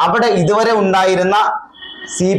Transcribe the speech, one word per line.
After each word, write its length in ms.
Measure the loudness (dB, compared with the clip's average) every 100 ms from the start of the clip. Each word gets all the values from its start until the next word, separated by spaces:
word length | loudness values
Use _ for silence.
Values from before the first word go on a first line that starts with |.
| 0
അവിടെ 240 | 2 0 2
ഇതുവരെ 320 | 2 2 2 2
ഉണ്ടായിരുന്ന 520 | 2 2 2 2 0 0 0 -4 -10 -20 -20 -18 -12 -4
സി 140 | -2